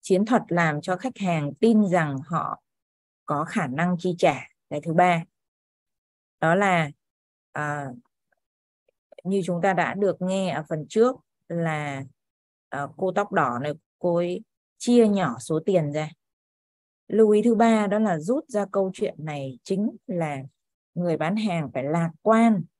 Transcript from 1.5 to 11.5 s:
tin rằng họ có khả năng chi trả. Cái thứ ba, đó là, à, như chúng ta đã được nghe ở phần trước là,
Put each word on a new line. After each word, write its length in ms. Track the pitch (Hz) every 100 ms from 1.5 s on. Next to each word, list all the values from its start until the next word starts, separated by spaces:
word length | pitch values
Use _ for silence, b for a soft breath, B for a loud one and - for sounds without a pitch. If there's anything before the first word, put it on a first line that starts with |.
| -
tin 280 | 226 214 202
rằng 300 | 175 156 135 -
họ 360 | 165 - - _ _ _ _ _ _ -
có 200 | 147 160
khả 220 | 226 135
năng 280 | 131 175 175
chi 160 | 185 175
trả. 300 | 170 143 - _ _
Cái 120 | 147
thứ 100 | 160
ba, 300 | 165 180 170 165 _ _ _ _ _ _ _ _ _ _ _
đó 160 | 160 175
là, 340 | 202 180 151 143 _ _ _ _ _
à, 360 | - 147 147 139 123 _ _ _ _ _ _ _ _ _ _ _ -
như 180 | 175 196 180
chúng 160 | 175
ta 120 | 196
đã 200 | 180 151
được 280 | 147 202 170
nghe 280 | 185 190 190
ở 120 | 143 156
phần 160 | 160 151
trước 260 | 220 233 269 _ _
là, 560 | _